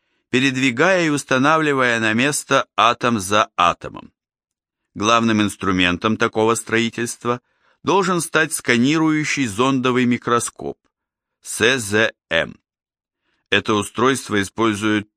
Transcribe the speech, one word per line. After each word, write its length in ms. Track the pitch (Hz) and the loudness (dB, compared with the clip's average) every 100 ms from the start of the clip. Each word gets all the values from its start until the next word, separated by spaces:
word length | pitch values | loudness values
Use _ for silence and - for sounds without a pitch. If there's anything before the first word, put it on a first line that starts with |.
| _ _ _ | _ _ _
передвигая 760 | 127 135 131 131 117 170 185 165 | -2 -2 0 -2 0 0 2 0
и 40 | |
устанавливая 920 | 143 - 131 143 160 151 139 123 117 | -4 -2 0 2 2 0 0 0 0
на 140 | 110 | 0
место 540 | 110 139 147 - 135 - - | 0 0 -2 -2 -2 0 2
атом 440 | 110 120 123 113 | 2 2 -2 -2
за 300 | 92 104 110 - | 0 0 0 2
атомом. 560 | 87 80 67 50 50 _ _ _ _ _ _ _ _ | 0 0 -8 -16 -20 _ _ _ _ _ _ _ _
Главным 480 | - 104 117 113 107 | -4 2 4 4 2
инструментом 760 | 104 - 95 92 90 90 113 110 | 0 -2 -2 2 2 0 -2 0
такого 380 | 113 110 110 113 | -2 0 0 0
строительства 880 | - 113 113 - 117 - 120 120 - _ _ _ | -2 -2 -2 -4 -8 -6 -4 -4 -8 _ _ _
должен 380 | 131 185 185 180 | 0 0 2 -2
стать 320 | - 156 156 | -2 -2 -2
сканирующий 920 | - - 120 131 160 156 151 147 - 123 | -2 0 2 4 2 2 0 -2 -2 -2
зондовый 580 | 98 131 135 127 123 123 | 0 0 2 0 2 0
микроскоп, 720 | 123 - 117 - - 69 - _ _ _ _ _ _ | 0 0 -2 -2 -8 -12 -12 _ _ _ _ _ _
С 380 | - - 110 131 | -12 0 0 0
З 340 | 104 104 113 - _ | 0 0 0 -4 _
М. 300 | 82 64 - _ _ _ _ _ _ _ _ _ | -4 -4 -10 _ _ _ _ _ _ _ _ _
Это 240 | 101 98 | -2 0
устройство 680 | 107 101 - 127 127 - 104 | -2 -2 -2 0 0 -2 -2
использует 640 | 92 - 113 101 107 107 101 | -2 -2 -2 0 0 -2 -4